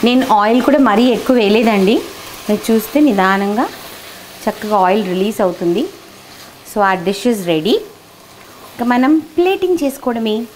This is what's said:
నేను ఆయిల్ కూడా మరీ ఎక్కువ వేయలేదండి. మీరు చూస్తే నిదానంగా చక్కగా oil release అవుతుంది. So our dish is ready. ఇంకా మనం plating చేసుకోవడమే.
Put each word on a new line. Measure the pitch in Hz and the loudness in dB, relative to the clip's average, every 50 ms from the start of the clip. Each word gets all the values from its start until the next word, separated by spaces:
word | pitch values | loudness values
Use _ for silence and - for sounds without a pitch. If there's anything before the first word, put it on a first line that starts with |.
| - | 2
నేను | 233 247 254 262 - 226 208 | 2 2 2 2 2 2 2
ఆయిల్ | 202 214 233 254 233 | 4 4 2 2 2
కూడా | - 269 302 277 226 | 2 4 4 4 4
మరీ | 202 208 240 254 233 | 4 4 4 2 2
ఎక్కువ | - - - 262 247 | 0 0 0 2 2
వేయలేదండి. | 214 196 208 220 247 226 214 202 190 190 233 - - - - - - - - - - | 4 4 2 2 2 2 2 4 4 2 2 0 -2 -6 -16 -18 -18 -18 -18 -14 -4
మీరు | - 208 208 - | -4 -4 -2 0
చూస్తే | - 226 226 214 - - 285 302 | 0 0 0 0 0 0 2 4
నిదానంగా | 285 220 196 185 190 196 196 202 202 202 220 285 427 - - - - - - - - - - - - - - - | 4 4 2 2 2 2 0 0 -2 -2 -2 -4 -4 -6 -14 -18 -18 -18 -18 -18 -20 -20 -20 -20 -20 -20 -8 -8
చక్కగా | 220 208 - - 214 214 202 190 | -8 -6 -6 -6 -2 0 2 2
oil | 180 190 220 208 185 180 | 2 2 0 0 -2 -2
release | 185 190 214 214 - 214 | -2 -2 -2 0 0 -2
అవుతుంది. | 180 175 - 185 175 175 208 302 392 - - - - - - - - - - - - - - - - | -2 -2 -2 -2 0 0 0 -2 -4 -8 -16 -20 -20 -20 -20 -20 -20 -20 -20 -20 -20 -20 -20 -20 -8
So | - 214 202 190 | -2 0 2 2
our | 190 180 170 | 0 0 -2
dish | 180 202 196 - 247 | -4 -4 -2 0 -2
is | 233 208 185 170 | -2 0 0 -2
ready. | 165 160 156 202 320 466 - - - - - - - - - - - - - - - - - - - | -2 0 2 0 0 0 -2 -6 -18 -20 -20 -20 -20 -20 -20 -20 -20 -20 -20 -20 -20 -20 -20 -20 -10
ఇంకా | - 240 240 | -6 -2 0
మనం | 247 247 254 269 311 320 302 - - | 2 2 4 4 2 2 0 -2 -2
plating | - 349 370 392 392 381 359 370 339 294 | 0 0 0 0 0 0 -2 0 0 0
చేసుకోవడమే. | 277 269 - - 254 233 233 226 214 214 220 240 233 - | -4 -4 -4 -6 -4 -4 -2 -2 -2 -2 -4 -4 -8 -14